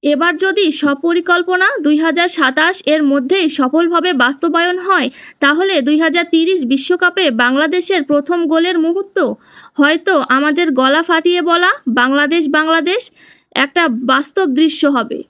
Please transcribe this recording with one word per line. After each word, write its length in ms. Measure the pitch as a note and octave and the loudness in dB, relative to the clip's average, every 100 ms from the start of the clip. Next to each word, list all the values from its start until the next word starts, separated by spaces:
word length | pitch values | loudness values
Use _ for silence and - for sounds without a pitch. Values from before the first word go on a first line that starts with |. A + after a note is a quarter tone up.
এবার 340 | D4 D4 E4+ E4+ | 0 2 2 2
যদি 360 | F#4+ F#4+ F#4 | 0 2 0
সব 240 | D4 C#4+ C#4+ | 2 0 -2
পরিকল্পনা 640 | E4 E4+ E4+ F4 F4 F#4 F#4+ C5+ | -2 -2 0 -2 0 0 0 -2
দুই 140 | D4 D4+ | 0 0
হাজার 320 | D#4+ D4+ F4 | 0 0 -2
সাতাশ 540 | F4 C4+ C4 D#4+ F#4+ - | 0 -2 0 -2 -2 0
এর 160 | D#4 | 0
মধ্যেই 460 | D4 C#4 C4 F#4+ E4 | 2 0 0 0 0
সফলভাবে 640 | - B3+ D4+ E4+ E4+ E4+ | 0 0 0 0 0 0
বাস্তবায়ন 680 | D4 B3 C#4 E4+ E4 E4+ F4+ | 0 0 0 -2 0 0 -4
হয়, 320 | F4+ F#4 B3+ - - - | -2 -2 -2 -8 -20 -2
তাহলে 420 | C#4+ D4+ F#4+ F4+ | 0 2 0 0
দুই 160 | B3+ D4+ | 0 0
হাজার 260 | D#4+ E4 E4+ | 2 0 0
তিরিশ 340 | D#4+ E4 F#4+ | 0 2 0
বিশ্বকাপে 640 | B3 C4+ - F4+ F4+ F4 F4 | 0 0 2 2 0 0 -2
বাংলাদেশের 720 | A3+ A#3+ C4 D#4 F4+ - F#4+ | 2 0 2 0 0 0 -2
প্রথম 440 | C#4 D4 D4 F4 E4+ | 0 -2 0 -2 0
গোলের 320 | D#4+ E4+ E4+ | 0 0 0
মুহূর্ত 400 | D#4+ E4+ G4 - C#4 - _ - - - | -2 -2 -4 -2 -2 -4 _ -20 -20 0
হয়তো 460 | C#4+ D#4+ E4+ F4+ - | 0 2 0 0 0
আমাদের 420 | C4 D4 D4 F4 | 0 0 0 0
গলা 320 | B3+ C4 D4 | 0 2 2
ফাটিয়ে 400 | E4+ E4 E4 F4+ | 0 0 0 0
বলা 280 | E4+ E4+ F4+ C#5 - | 0 0 0 -2 -2
"বাংলাদেশ, 600 | A#3+ B3 C#4 D4 E4 D#4 | 0 0 0 0 0 0
বাংলাদেশ" 600 | D4+ D#4 E4 D4+ G4+ - _ - - _ | 0 0 0 0 -2 -4 _ -20 -20 _
একটা 340 | - C4+ F4+ E4 | -4 -2 0 0
বাস্তব 580 | A3+ B3+ C4 D4 - F#4 | -2 0 0 0 -2 -2
দৃশ্য 400 | B3+ D#4+ - C#4+ | 2 2 2 2
হবে। 360 | C#4 A3+ - - | 0 -4 -8 -14